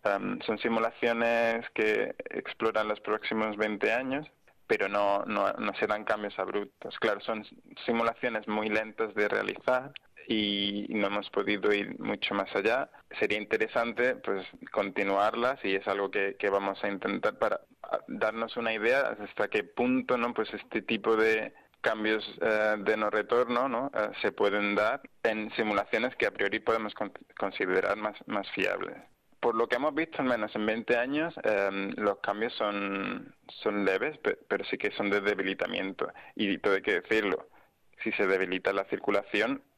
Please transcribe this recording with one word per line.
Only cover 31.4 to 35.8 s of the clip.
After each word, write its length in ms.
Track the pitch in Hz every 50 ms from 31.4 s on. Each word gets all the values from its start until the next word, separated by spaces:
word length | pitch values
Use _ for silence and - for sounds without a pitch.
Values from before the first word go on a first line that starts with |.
| -
em, 480 | 110 107 98 98 98 98 98 98 98 - -
los 200 | 107 101 98 -
cambios 340 | - - 101 104 110 117 -
son, 840 | - 110 104 101 101 101 98 98 98 95 98 98 95 - - - _ _ - - -
son 240 | - 110 104 104 101
leves, 320 | 95 95 95 110 151 151 -
pe-, 220 | - 107 - - - _
pero 180 | 101 98 98
sí 100 | - -
que 140 | 98 - 104 - -
son 140 | 104 101
de 100 | 98 104
debilitamiento. 840 | 98 104 104 95 95 95 98 - 92 90 92 92